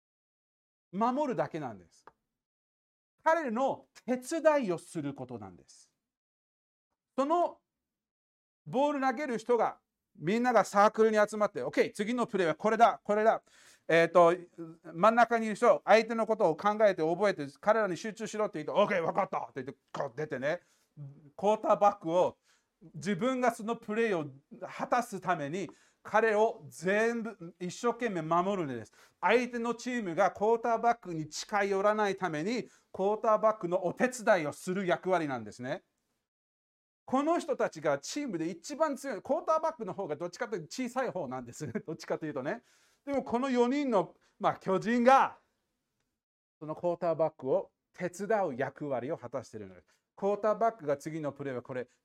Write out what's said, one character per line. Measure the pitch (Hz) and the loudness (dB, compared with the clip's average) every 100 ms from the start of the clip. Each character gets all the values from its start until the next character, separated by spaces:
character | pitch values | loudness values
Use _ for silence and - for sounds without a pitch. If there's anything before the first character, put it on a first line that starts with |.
| _ _ _ _ _ _ _ _ _ | _ _ _ _ _ _ _ _ _
守 | 185 226 254 294 | -2 0 0 -2
る | 165 | -2
だ | 147 | -4
け | 160 | -6
な | 135 | -10
ん | 101 | -12
で | 85 | -20
す。 | _ - _ _ _ _ _ _ _ _ _ _ _ | _ -20 _ _ _ _ _ _ _ _ _ _ _
彼 | 320 330 285 | 2 2 2
の | 214 262 - - - - | -2 -2 -2 -12 -14 -6
手 | 254 | -6
伝 | - 330 311 294 208 | -4 2 2 2 0
い | |
を | 160 | -4
す | - 170 | -6 -8
る | 143 | -6
こ | 139 127 | -8 -12
と | 117 | -12
な | 98 | -14
ん | 87 | -18
で | _ | _
す。 | - _ _ _ _ _ _ _ _ _ _ _ _ _ - | -20 _ _ _ _ _ _ _ _ _ _ _ _ _ -4
そ | |
の | 269 349 330 - _ _ _ _ _ _ _ _ _ _ 151 | 0 2 0 -4 _ _ _ _ _ _ _ _ _ _ -6
ボ | 180 294 | 0 0
ー | |
ル | 285 | 0
投 | 262 | -2
げ | 254 294 | -2 -4
る | 226 | -4
人 | - 240 | 0 2
が、 | 170 - _ _ _ - | 0 -4 _ _ _ -8
み | 151 226 | -2 0
ん | |
な | 247 | 4
が | 226 | 4
サ | - 202 208 | 4 6 6
ー | |
ク | 214 | 6
ル | 220 | 4
に | 214 | 4
集 | 208 214 | 2 2
ま | 202 | -2
っ | |
て、 | - | -2
「オ | 127 | -2
ッ | |
ケ | 285 | 0
ー、 | 175 | 0
次 | - 208 | 0 -4
の | 247 226 | -2 -2
プ | 196 | 0
レ | |
ー | 170 | 0
は | |
こ | 151 214 | 2 0
れ | 220 | 6
だ、 | 220 160 | 6 4
こ | - | -2
れ | 208 | 2
だ。 | 220 170 _ _ - _ - | 2 2 _ _ -20 _ 2
え | 165 | 4
ー | 165 | 6
と、 | 175 170 180 175 - 165 165 165 | 8 8 6 -6 -16 -16 -16 -12
真 | 165 208 | 4 4
ん | |
中 | 233 233 233 | 6 4 2
に | 220 | -2
い | |
る | |
人、 | 208 240 156 | 2 4 4
相 | - 214 | 6 4
手 | 220 | 4
の | 226 220 | -2 0
こ | 214 | 2
と | 190 | 2
を | 160 | 2
考 | 202 208 214 | 0 4 4
え | |
て | 180 | 4
覚 | 156 170 202 | 0 2 0
え | |
て、 | 156 139 - | 0 -6 -4
彼 | 202 220 | 2 2
ら | 208 | 0
に | 170 | -4
集 | 220 | -8
中 | 202 214 | -8 -8
し | 214 | -4
ろ」 | 208 | -4
っ | |
て | 156 | -4
言 | |
う | 147 | -2
と、 | 139 | 2
「オ | 208 | 2
ッ | |
ケ | 196 | 2
ー、 | |
わ | 165 | 0
か | - | -2
っ | 185 | -2
た」 | 151 135 | -4 -6
っ | |
て | 135 | -10
言 | |
っ | 127 | -12
て、 | - _ | -14 _
こ | - | -8
う | 143 | -6
出 | 120 151 | -6 -8
て | 131 | -4
ね、 | 139 175 _ _ _ - 139 143 147 | -4 -6 _ _ _ -20 -20 -20 -20
ク | - 196 | -4 -2
ォ | |
ー | 214 | 0
タ | 277 | 2
ー | 185 | 4
バ | 202 | 4
ッ | 202 | 2
ク | 165 | -2
を | 175 143 - _ _ _ _ - | 0 0 -2 _ _ _ _ -18
自 | 160 156 185 | -8 -6 -2
分 | 247 254 | -2 0
が | 247 | 0
そ | 240 | -2
の | 214 233 | -8 -8
プ | - | -6
レ | 214 226 | -2 -2
ー | 175 | -2
を | 143 131 - - | -4 -12 -20 -16
果 | 170 - 262 | -14 -10 -2
た | 247 | -2
す | 240 190 | -2 -6
た | 160 | -4
め | 170 139 | -4 -4
に、 | 180 160 - _ _ | -8 -10 -14 _ _
彼 | - 208 220 | 0 2 4
を | 208 220 - 143 | 4 2 0 -16
全 | - 170 208 226 233 | -6 0 2 2 -2
部 | 226 202 165 - | -8 -12 -16 -10
一 | 180 | -10
生 | - 240 | -4 -2
懸 | 240 240 | -2 -4
命 | 180 | -4
守 | 156 170 185 202 | 0 2 2 -2
る | |
ん | 147 | -4
で | 120 | -6
す。 | 107 _ - - | -10 _ -20 -2
相 | 180 240 247 | 2 4 2
手 | 240 | -4
の | 233 | -4
チ | 233 247 | -4 -4
ー | 247 | -4
ム | 196 | -4
が | 160 185 | 2 2
ク | - | 2
ォ | 208 233 | 0 0
ー | |
タ | 240 226 | 0 0
ー | |
バ | 233 | 0
ッ | 233 | -2
ク | 175 | -4
に | 165 151 | -8 -8
近 | - - 208 | -10 -4 0
寄 | 202 196 | 0 2
ら | 208 | 2
な | 214 208 | 2 0
い | 190 | -2
た | 180 | -4
め | 151 | -2
に、 | 180 240 - _ _ | -4 -4 -8 _ _
ク | - | -2
ォ | 190 | -2
ー | 214 | 0
タ | 226 | 2
ー | 214 | 2
バ | 220 | 2
ッ | |
ク | 214 170 | 0 -2
の | 180 170 | -2 -2
お | |
手 | - 247 | 0 -2
伝 | 254 214 196 | 0 2 2
い | 147 | 2
を | |
す | - 185 | -6 -6
る | 185 180 | -4 0
役 | 165 185 | -2 0
割 | 180 151 | 0 0
な | 123 | -6
ん | |
で | 104 | -8
す | 98 | -12
ね。 | 127 175 _ _ _ _ _ _ _ _ _ _ _ _ - | -10 -10 _ _ _ _ _ _ _ _ _ _ _ _ -4
こ | 262 | 0
の | 294 349 | 2 0
人 | 339 240 | -2 -2
た | 202 | -2
ち | 156 | -2
が | 151 139 | -2 -2
チ | - 294 | -4 -8
ー | 285 | -6
ム | 170 | -6
で | 165 | -6
一 | 196 - 277 | -8 -10 -4
番 | 311 269 | -2 -4
強 | 277 185 | -8 -8
い、 | |
ク | - | -4
ォ | 302 | -2
ー | |
タ | 349 | 0
ー | 311 | 0
バ | 320 | -2
ッ | |
ク | 311 202 | -6 -10
の | |
方 | 185 180 | -8 -6
が | |
ど | 147 175 | -6 -8
っ | |
ち | - | -8
か | 247 | -8
と | 202 | -8
い | |
う | |
と | 151 | -10
小 | - 247 | -8 -6
さ | 262 | -4
い | 233 | -4
方 | 185 135 | -4 -8
な | 131 | -8
ん | |
で | 117 | -10
す。 | - 147 | -12 -8
<laughs> | 214 - | -8 -8
ど | |
っ | 160 | -10
ち | |
か | - 165 | -6 -6
と | 151 | -4
い | |
う | |
と | 139 | -6
ね。 | 135 233 _ _ _ _ - | -6 -8 _ _ _ _ -4
で | |
も | 277 | -4
こ | 262 240 | -2 -2
の | 269 | 0
四 | 247 240 | 2 2
人 | 285 277 | 2 2
の、 | 208 170 _ _ - | 0 0 _ _ -2
ま | 180 | -2
あ、 | - | -2
巨 | - 185 | -2 -2
人 | 180 247 | 0 4
が、 | 240 269 190 - _ _ _ _ _ _ _ _ _ _ _ - | 6 6 4 -4 _ _ _ _ _ _ _ _ _ _ _ -16
そ | 151 | -12
の | |
ク | 151 | -4
ォ | 175 | -4
ー | 170 | -2
タ | 175 | -2
ー | 156 | 2
バ | 160 | 0
ッ | |
ク | - 131 | 0 0
を | 180 - _ _ | 0 -2 _ _
手 | - 180 | -8 -8
伝 | 175 196 220 180 | -6 -2 0 0
う | |
役 | 123 135 - 147 | -2 -6 -6 -6
割 | 127 127 | -4 -4
を | 165 | -8
果 | 120 | -8
た | 131 | -10
し | 110 | -10
て | 110 | -16
い | |
る | 98 | -16
の | |
で | 90 | -18
す。 | _ _ _ - | _ _ _ -4
ク | 196 | -2
ォ | |
ー | 202 | 0
タ | 214 | 0
ー | 208 | 2
バ | 226 | 0
ッ | |
ク | 226 147 | 0 -4
が | 139 | -4
次 | 160 160 | -4 -6
の | 143 | -8
プ | - | -6
レ | 139 | -8
ー | |
は | 123 | -8
こ | - | -8
れ、 | 127 117 _ | -10 -10 _